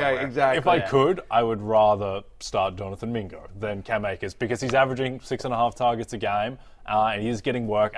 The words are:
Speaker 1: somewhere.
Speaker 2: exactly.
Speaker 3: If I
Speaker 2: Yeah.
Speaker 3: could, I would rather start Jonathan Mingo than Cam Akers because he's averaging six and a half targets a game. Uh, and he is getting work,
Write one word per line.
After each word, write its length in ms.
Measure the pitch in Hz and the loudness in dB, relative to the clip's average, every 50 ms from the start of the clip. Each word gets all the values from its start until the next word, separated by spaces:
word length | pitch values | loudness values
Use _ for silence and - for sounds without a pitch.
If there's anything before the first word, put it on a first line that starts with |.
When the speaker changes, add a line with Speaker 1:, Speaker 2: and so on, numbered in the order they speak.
| 143 | 0
Speaker 1:
somewhere. 240 | 139 131 127 139 | 0 0 0 -2
Speaker 2:
exactly. 320 | 135 120 143 139 135 131 131 | -4 0 2 2 4 2 2
Speaker 3:
If 80 | 131 180 | 2 2
I 80 | 175 | 2
Speaker 2:
Yeah. 100 | 160 - - | 2 2 2
Speaker 3:
could, 340 | 139 135 135 165 190 - - - | 4 4 4 4 2 0 -2 0
I 120 | 110 117 117 | 2 2 2
would 200 | 113 113 101 104 | 2 0 -2 -2
rather 600 | 107 110 107 107 104 104 101 101 98 95 101 - - - - | 2 4 6 6 6 6 4 2 -4 -4 -6 -8 -12 -20 -16
start 360 | - - - 104 95 98 92 | -12 -4 -2 0 0 0 -2
Jonathan 340 | 95 101 95 98 - 117 113 | -6 -8 -8 -8 -8 -8 -6
Mingo 380 | 120 113 101 90 - - - - 92 101 | -6 -6 -6 -8 -12 -16 -18 -16 -12 -8
than 240 | 110 104 104 101 92 | -6 -6 -6 -6 -4
Cam 220 | - 113 104 104 | -2 -2 -2 -2
Akers 300 | 101 95 - 101 95 - | -2 -4 -4 -8 -8 -6
because 260 | - 120 113 123 110 | -6 -4 -2 -2 -2
he's 140 | 135 127 123 | -2 0 4
averaging 460 | 131 135 131 131 123 131 127 131 127 | 4 4 2 2 -4 -4 -4 -4 -8
six 240 | - - 131 123 - | -8 -8 -8 -6 -4
and 60 | 131 120 | -4 0
a 20 | |
half 180 | 113 120 120 - | 0 0 0 0
targets 380 | - 127 120 117 117 113 - 123 | 0 0 0 0 0 -4 -8 -8
a 60 | 104 | -6
game. 400 | 110 104 101 104 107 120 131 - - - - - - - | -4 -2 -2 0 -2 -4 -6 -10 -18 -20 -20 -18 -8 -2
Uh, 220 | 107 107 110 110 107 | 0 2 2 2 0
and 80 | 104 107 | -2 -2
he 60 | 117 | -4
is 120 | 120 104 | -4 -4
getting 260 | - 135 123 123 117 | -4 -4 -4 -2 -2
work, 260 | 107 104 107 107 107 - | -2 2 2 2 2 2